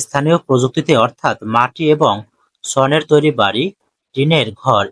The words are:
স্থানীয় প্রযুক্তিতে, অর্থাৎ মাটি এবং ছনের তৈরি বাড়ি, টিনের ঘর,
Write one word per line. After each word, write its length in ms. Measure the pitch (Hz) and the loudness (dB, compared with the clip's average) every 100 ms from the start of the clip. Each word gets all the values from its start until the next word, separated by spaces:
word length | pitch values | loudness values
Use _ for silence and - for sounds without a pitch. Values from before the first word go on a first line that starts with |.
স্থানীয় 380 | - 139 151 170 | -2 -4 0 0
প্রযুক্তিতে, 540 | - 127 127 160 156 135 | 0 0 0 -2 0 2
অর্থাৎ 400 | 117 - 147 107 | 0 -2 -6 -4
মাটি 420 | 107 117 123 - 156 | -2 0 0 -2 0
এবং 240 | 151 143 101 107 _ _ _ | 2 0 -2 -8 _ _ _
ছনের 380 | - - 135 156 | -6 -2 0 0
তৈরি 260 | 151 151 151 | 2 2 2
বাড়ি, 340 | 123 101 104 180 - _ _ _ | 0 -2 -2 -6 -8 _ _ _
টিনের 340 | 135 143 160 113 | -4 0 0 -2
ঘর, 280 | 104 131 110 101 | -4 0 0 0